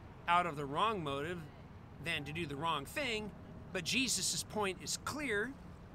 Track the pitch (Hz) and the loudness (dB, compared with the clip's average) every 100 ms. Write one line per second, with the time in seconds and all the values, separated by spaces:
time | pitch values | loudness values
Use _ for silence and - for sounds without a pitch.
0 | - - - 175 175 147 143 151 214 214 | -14 -6 6 6 6 0 0 4 4 4
1 | 151 139 156 180 147 - - - - - | 0 0 -2 -4 -8 -12 -14 -14 -14 -8
2 | 147 160 143 156 156 139 165 151 139 311 | -2 -2 -2 -2 -2 0 2 2 0 0
3 | 262 220 208 - - - - 190 147 220 | 0 0 -2 -8 -12 -12 -6 -4 2 4
4 | 254 - 165 170 - 214 196 180 139 - | 4 4 2 0 -2 0 0 0 -4 -4
5 | - 285 285 208 240 277 - - - | -2 -2 2 2 2 -4 -12 -14 -14